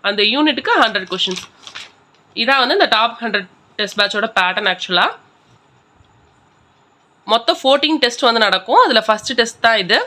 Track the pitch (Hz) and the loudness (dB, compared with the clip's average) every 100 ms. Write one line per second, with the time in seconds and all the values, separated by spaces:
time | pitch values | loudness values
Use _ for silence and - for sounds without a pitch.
0 | 196 208 208 262 302 269 415 453 226 196 | -4 0 0 2 0 0 0 2 2 0
1 | 185 185 190 185 - _ - - - _ | -6 -6 -4 -6 -12 _ -20 -18 -20 _
2 | _ _ _ - 233 269 247 392 320 220 | _ _ _ -4 0 0 2 2 2 2
3 | 233 226 233 202 185 _ _ - 202 208 | 0 -4 -6 -6 -8 _ _ -8 -6 -2
4 | 202 208 220 190 180 185 202 180 - 175 | -2 0 -2 0 0 0 -2 -4 -2 0
5 | 233 - _ _ _ _ _ _ _ _ | 0 -2 _ _ _ _ _ _ _ _
6 | _ _ _ _ _ _ _ _ _ _ | _ _ _ _ _ _ _ _ _ _
7 | _ _ - 226 226 349 262 277 302 311 | _ _ -2 -2 0 -2 2 2 0 0
8 | 240 240 254 226 214 185 208 339 370 226 | -2 0 0 2 2 0 2 4 4 2
9 | 220 214 - 247 226 - 226 220 180 220 | 2 -2 -2 -2 -2 0 2 2 0 0